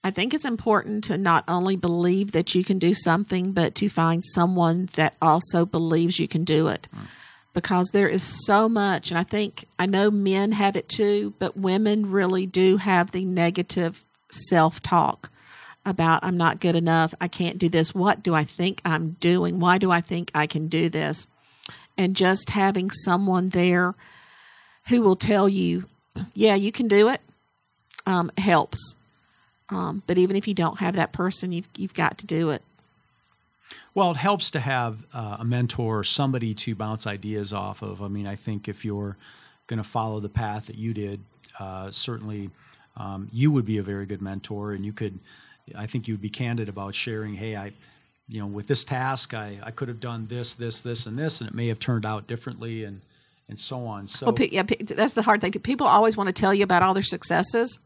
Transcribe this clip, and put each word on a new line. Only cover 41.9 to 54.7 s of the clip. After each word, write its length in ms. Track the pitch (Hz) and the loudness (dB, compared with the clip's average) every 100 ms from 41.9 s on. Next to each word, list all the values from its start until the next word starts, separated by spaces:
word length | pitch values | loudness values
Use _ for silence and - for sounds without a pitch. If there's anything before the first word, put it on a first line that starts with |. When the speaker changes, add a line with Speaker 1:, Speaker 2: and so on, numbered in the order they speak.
Speaker 2:
certainly, 600 | - - 117 107 104 98 - _ _ _ - | -6 -4 -6 -10 -10 -10 -14 _ _ _ -16
um, 300 | 98 98 101 | -12 -10 -10
you 180 | 113 147 | 0 2
would 140 | 147 107 | 2 0
be 120 | 107 | -4
a 40 | |
very 220 | 98 98 98 | -4 -8 -8
good 160 | 98 | -10
mentor, 520 | 95 98 - 104 104 | -8 -10 -10 -10 -8
and 120 | 101 101 | -8 -10
you 80 | |
could, 240 | 104 107 95 _ - - _ - - | -8 -8 -10 _ -20 -20 _ -20 -14
I 120 | 107 | -8
think 200 | 127 113 | -8 -6
you 60 | |
would 80 | 107 | -8
be 80 | 104 | -8
candid 400 | - 123 120 104 | -6 -6 -4 -6
about 240 | 101 98 | -10 -10
sharing, 400 | 101 - 107 107 98 | -8 -6 -8 -8 -10
"Hey, 200 | 110 104 | -10 -10
I, 160 | 101 101 _ _ _ _ - | -12 -16 _ _ _ _ -16
you 120 | 110 | -10
know, 40 | 101 | -8
with 200 | 101 104 | -10 -2
this 160 | 139 | -2
task, 500 | - 131 131 135 - | -2 -4 -2 -2 -4
I, 240 | 113 104 101 | -6 -12 -14
I 80 | 104 | -14
could 160 | 117 127 | -10 -10
have 120 | 113 | -8
done 260 | 120 117 110 | -10 -10 -8
this, 260 | 120 117 | -6 -6
this, 280 | - 120 113 | -6 -6 -6
this, 260 | 120 117 - | -6 -4 -4
and 100 | 113 | -4
this, 240 | 156 - | -6 -6
and 80 | 113 | -8
it 60 | 113 | -6
may 140 | 117 | -4
have 100 | 110 | -4
turned 260 | - 113 107 | -2 -2 -2
out 220 | 107 98 | -8 -8
differently," 560 | 117 - 117 117 113 | -10 -10 -12 -10 -10
and, 180 | 107 101 _ _ _ _ _ | -10 -14 _ _ _ _ _
and 80 | 107 | -6
so 280 | - 131 117 | -6 -6 -10
on. 180 | 101 101 | -10 -8
So 220 | - 233 | -2 0
Speaker 1:
Well, 60 | |
pe-, 160 | 220 254 | 0 0
yeah, 100 | - | 0
pe-, 120 | 196 | -2